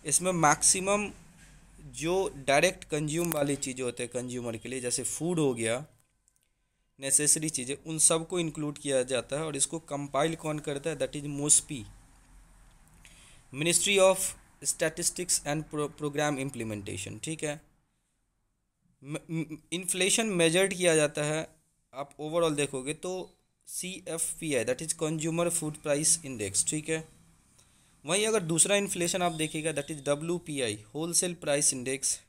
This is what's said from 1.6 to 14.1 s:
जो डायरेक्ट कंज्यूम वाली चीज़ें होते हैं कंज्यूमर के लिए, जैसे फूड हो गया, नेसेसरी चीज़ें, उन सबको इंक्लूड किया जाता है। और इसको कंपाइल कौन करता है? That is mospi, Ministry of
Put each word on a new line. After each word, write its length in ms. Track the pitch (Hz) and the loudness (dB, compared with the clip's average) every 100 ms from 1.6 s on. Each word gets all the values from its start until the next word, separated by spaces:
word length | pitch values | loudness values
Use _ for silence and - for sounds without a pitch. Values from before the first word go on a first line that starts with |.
| - - 143 | -20 -20 -16
जो 220 | 123 156 185 190 143 131 | -6 0 2 0 -4 2
डायरेक्ट 380 | 139 180 185 | 4 4 0
कंज्यूम 480 | - 151 151 160 175 | -6 -2 -2 0 0
वाली 240 | 151 143 139 | 0 0 0
चीज़ें 260 | 139 127 | -4 -4
होते 180 | 127 120 | -6 -4
हैं 100 | 123 | -6
कंज्यूमर 440 | 127 123 123 120 113 | -6 -6 -6 -6 -8
के 120 | 123 | -8
लिए, 120 | 131 | -6
जैसे 220 | 120 123 | -2 -2
फूड 340 | 135 - 160 175 | -4 -4 -2 2
हो 140 | 143 | 2
गया, 300 | 117 110 120 156 _ _ _ _ _ _ _ _ _ _ _ | 2 0 -2 -6 _ _ _ _ _ _ _ _ _ _ _
नेसेसरी 500 | 135 135 147 165 156 | 2 4 4 2 0
चीज़ें, 260 | 143 123 147 | -4 -6 -8
उन 220 | 160 160 | -6 4
सबको 400 | - 165 165 180 | 4 4 0 -2
इंक्लूड 380 | 165 147 147 143 | -2 -4 -6 -6
किया 240 | 143 131 | 0 0
जाता 340 | 127 127 113 139 | 2 -2 -2 -6
है। 60 | |
और 120 | 160 143 | -4 -2
इसको 220 | - 165 - | -2 -2 -6
कंपाइल 460 | 143 143 135 160 160 | -8 -2 0 0 0
कौन 220 | 156 151 | -4 -4
करता 300 | 147 139 165 | -4 -4 -4
है? 80 | 143 | -4
That 180 | 135 147 | -4 -4
is 200 | 147 143 | -6 -4
mospi, 480 | 147 - - 139 104 - - - _ - - - - - - - - - - - - | 4 4 4 -10 -10 -18 -20 -20 _ -20 -20 -20 -20 -20 -20 -20 -20 -20 -20 -20 -14
Ministry 400 | 131 165 170 202 196 | 0 2 4 4 6
of 240 | 190 | 6